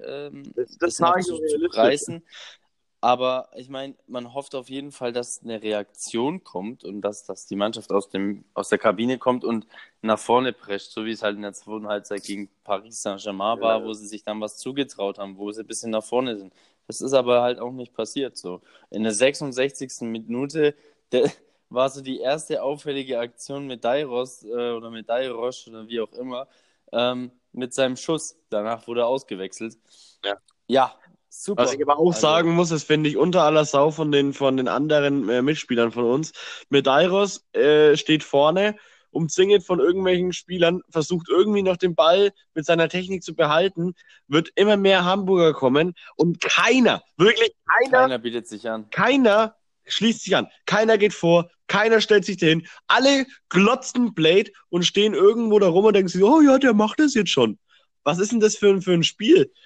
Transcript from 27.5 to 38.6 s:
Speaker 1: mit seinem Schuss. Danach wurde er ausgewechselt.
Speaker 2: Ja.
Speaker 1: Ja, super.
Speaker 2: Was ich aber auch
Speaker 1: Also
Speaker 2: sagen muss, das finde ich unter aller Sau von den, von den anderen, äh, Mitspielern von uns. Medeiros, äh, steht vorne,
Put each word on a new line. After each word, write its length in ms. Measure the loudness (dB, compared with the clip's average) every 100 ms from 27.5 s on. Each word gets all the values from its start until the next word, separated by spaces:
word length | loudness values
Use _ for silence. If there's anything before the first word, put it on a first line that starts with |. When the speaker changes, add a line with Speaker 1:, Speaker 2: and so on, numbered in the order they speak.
Speaker 1:
mit 220 | -12 -8
seinem 240 | -2 -2 -4
Schuss. 400 | -6 -6 -8 -18 _
Danach 380 | -6 -4 -8 -6
wurde 140 | -2
er 60 | -2
ausgewechselt. 720 | -2 -6 -10 -10 -12 -14 -14 _ _ _ _
Speaker 2:
Ja. 120 | -8 -8 _ _ -2
Speaker 1:
Ja, 280 | 0 0 -4 _ _ _
super. 340 | -14 -6 -2
Speaker 2:
Was 100 | 0
ich 80 | 0
aber 160 | 0 2
auch 160 | 2
Speaker 1:
Also 80 | 2
Speaker 2:
sagen 300 | 2 2 2
muss, 180 | 0 0
das 140 | -2
finde 260 | 0 0 0
ich 80 | 0
unter 260 | 2 2
aller 220 | 4 2 2
Sau 260 | 2 2
von 200 | 0 0
den, 220 | 0 0
von 220 | 0 0 0
den 100 | 0
anderen, 600 | -2 0 0 2 0 0
äh, 120 | 0
Mitspielern 500 | 0 -2 -2 0 0
von 120 | 0 0
uns. 260 | 0 -4 -12 -18 -18 -2
Medeiros, 760 | 2 4 4 4 2 -2 -4 _
äh, 440 | 0 4 6 6 4
steht 260 | 2 0
vorne, 520 | 2 2 4 2